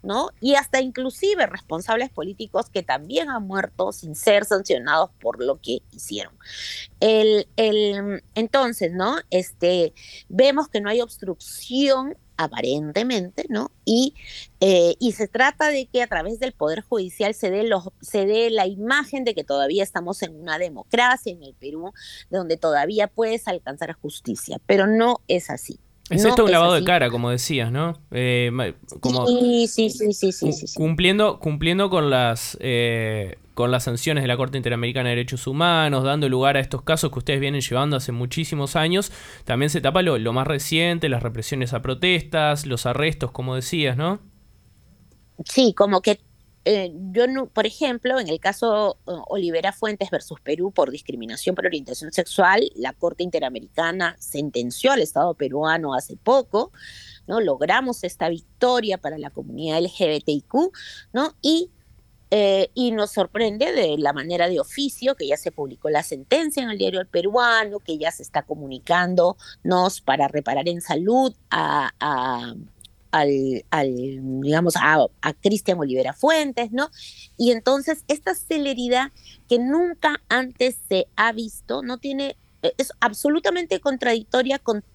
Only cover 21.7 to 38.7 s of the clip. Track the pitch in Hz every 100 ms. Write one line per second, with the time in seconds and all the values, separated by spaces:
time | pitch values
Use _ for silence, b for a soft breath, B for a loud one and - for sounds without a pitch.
21.7 | 156 170 B B B B 185 175 165 160
22.7 | 147 151 214 208 - 226 226 - 180 -
23.7 | 139 165 160 151 - - 104 - - -
24.7 | 196 196 220 233 240 - 180 - 127 -
25.7 | - _ _ - 170 220 247 214 175 170
26.7 | 175 185 175 123 120 120 123 - 143 113
27.7 | 127 165 165 - 123 123 123 120 123 107
28.7 | - - 73 254 - 247 247 247 240 226
29.7 | - 220 233 214 202 196 180 151 151 -
30.7 | - 160 160 180 202 214 - 160 147 160
31.7 | 185 202 185 147 127 120 113 - - 131
32.7 | 120 120 117 110 107 98 - - - 120
33.7 | - 127 120 - 151 135 120 127 135 120
34.7 | 120 120 123 123 120 123 127 - 139 175
35.7 | 165 156 139 131 147 143 127 135 139 135
36.7 | 131 - 160 151 123 120 135 139 143 135
37.7 | 123 147 139 127 120 123 165 160 151 139